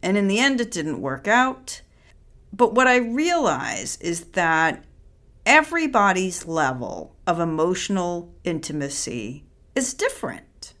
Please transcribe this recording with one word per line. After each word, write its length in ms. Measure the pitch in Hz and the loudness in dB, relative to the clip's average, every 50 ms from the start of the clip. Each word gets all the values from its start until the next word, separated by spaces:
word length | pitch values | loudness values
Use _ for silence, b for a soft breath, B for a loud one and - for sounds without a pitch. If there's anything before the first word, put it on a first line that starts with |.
And 160 | - 185 190 208 | 0 2 2 2
in 100 | 202 196 | 2 2
the 120 | 196 220 | 2 4
end, 200 | 254 277 269 240 | 2 2 2 0
it 120 | 240 - | -2 -2
didn't 300 | - 175 151 156 151 - | -4 -6 -4 -4 -4 -4
work 280 | 92 139 131 135 - 202 | -4 -6 -6 -6 -2 2
out. 520 | 214 240 254 262 262 - - - - - b b b b b b b b _ - _ - - - | 4 4 4 2 -2 -8 -12 -14 -14 -14 b b b b b b b b _ -20 _ -20 -20 -20
But 240 | - 196 247 220 202 | 0 2 2 4 4
what 120 | 233 262 262 | 4 4 6
I 100 | 247 247 | 6 4
realize 1000 | 247 233 233 254 311 349 349 339 285 202 147 127 135 117 - - 104 123 - - | 2 0 -2 0 0 0 2 2 2 2 0 0 -2 -4 -6 -6 -6 -8 -10 -8
is 280 | - 170 170 165 - - - | -6 -6 -6 -6 -8 -6 -2
that 500 | 190 175 165 160 160 160 160 - - - - - - - - - _ _ - - - - | 0 2 2 4 4 2 2 0 -4 -12 -20 -20 -20 -20 -20 -20 _ _ -20 -20 -6 2
everybody's 1000 | 208 262 311 311 302 339 339 320 294 262 226 202 202 185 185 190 185 175 - - | 6 6 6 6 4 -2 -2 -2 2 2 4 4 4 4 2 0 -2 -4 -6 -8
level 720 | 165 165 160 151 135 131 127 120 95 98 90 80 - - - - | -4 -2 0 0 0 0 -2 -6 -8 -8 -10 -12 -14 -18 -8 -2
of 140 | - 170 170 | -2 0 0
emotional 920 | 170 165 160 156 160 175 185 185 - - 202 196 180 175 175 175 175 175 - - - | 0 -2 0 0 2 0 0 -2 -2 -2 -2 -2 0 -2 -4 -4 -8 -10 -18 -10 -6
intimacy 1040 | 180 170 156 - - 143 151 143 139 139 - - - 120 120 107 107 131 147 - - _ _ _ _ _ | -4 -4 -4 -6 -6 -6 -6 -6 -4 -6 -6 -8 -6 -6 -8 -8 -8 -10 -12 -16 -20 _ _ _ _ _
is 220 | 254 262 247 - | -2 -2 -2 -4
different. 800 | - 403 539 539 - - 131 - - - _ _ - - - - _ | -2 -4 -4 -4 -4 -10 -10 -10 -12 -18 _ _ -20 -20 -20 -20 _